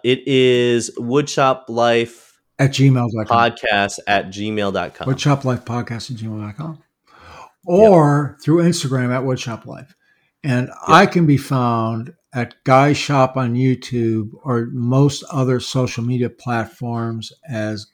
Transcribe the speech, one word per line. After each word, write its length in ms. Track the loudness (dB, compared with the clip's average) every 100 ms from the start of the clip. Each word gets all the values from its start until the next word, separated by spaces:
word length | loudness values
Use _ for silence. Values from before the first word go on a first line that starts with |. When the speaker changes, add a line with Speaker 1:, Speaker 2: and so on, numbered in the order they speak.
Speaker 1:
It 220 | -2 -2 0
is 600 | 2 4 4 2 0 -2 -8
woodshop 680 | -2 -2 0 0 0 0 -4
life 720 | 0 2 2 0 -6 _ _ _ 0
Speaker 2:
At 120 | 0
gmail 380 | 4 4 4 0
dot 140 | -4 0
com. 220 | 2 2
Speaker 1:
podcast 480 | 0 -2 0 0 -4 -2
at 200 | -2 -2
gmail 460 | -8 -6 -4 -2
dot 200 | -4 -6
com. 140 | -8 -6
Speaker 2:
Woodshop 360 | -2 0 0
life 200 | -2 -4
podcast 460 | -6 -8 -8 -10 -12
at 60 | -12
gmail 220 | -10 -10 -10
dot 100 | -12
com. 240 | -14 -14 _ _ _ _ -20 -20 -20 _
Or 720 | -2 4 6 6 6 2 -2 -4
Speaker 1:
Yep. 80 |
Speaker 2:
through 180 | 0 2
Instagram 500 | 2 0 -2 -2 -2 -2
at 80 |
woodshop 400 | -2 -4 -6 -12 -14
life. 300 | -18 -20 _ _ _ _ _
And 240 | -2 -2 -2
Speaker 1:
Yep. 80 | -6 4
Speaker 2:
I 200 | 6 6
can 180 | 4 2
be 100 | 2
found 760 | 0 -2 0 0 -2 -6 -8 -16 _
at 220 | -8 -8 _
Guy 280 | 4 6 6
Shop 440 | 2 0 2 2 0
on 180 | -4
YouTube 760 | 0 0 0 -4 -4 -2 -2 -4 -8
or 220 | -4 -2 -2
most 500 | -4 0 2 2 0 -6
other 300 | -4 0 -2
social 440 | -2 -4 -4 -4
media 260 | -4 -2 -4
platforms 1040 | -6 -6 -6 -6 -10 -8 -6 -6 -8 -12 -18 -12
as 380 | -8 -6 -8 -12